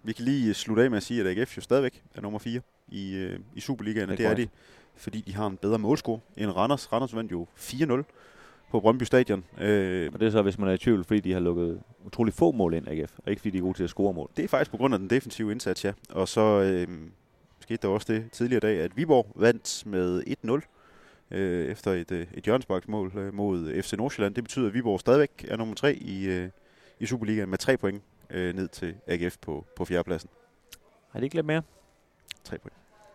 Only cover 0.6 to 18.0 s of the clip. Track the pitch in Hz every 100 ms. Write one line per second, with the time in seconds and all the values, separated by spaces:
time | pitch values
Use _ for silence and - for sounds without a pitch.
0.6 | - 110 127 107 - 120 95 92 - -
1.6 | - 131 131 - - - 101 104 117 120
2.6 | - _ _ 101 98 95 92 95 104 -
3.6 | - 123 104 110 98 107 110 107 110 -
4.6 | - - _ - - 107 101 98 104 95
5.6 | 101 110 104 151 - 113 - - 104 90
6.6 | 110 139 - 113 127 110 110 85 87 -
7.6 | - 127 156 127 147 - - - - -
8.6 | - 117 104 123 117 127 127 98 90 -
9.6 | 101 104 95 92 78 - 110 110 101 95
10.6 | 98 95 - 107 87 104 92 92 87 87
11.6 | 85 85 - - - - 113 - 170 127
12.6 | 90 82 - 78 78 - - 101 110 92
13.6 | 90 92 87 - 101 87 67 - 180 135
14.6 | 147 104 135 107 95 127 120 - 107 113
15.6 | - 92 101 101 - - 92 - 110 104
16.6 | 98 92 87 87 80 95 _ _ _ _
17.6 | - 113 101 104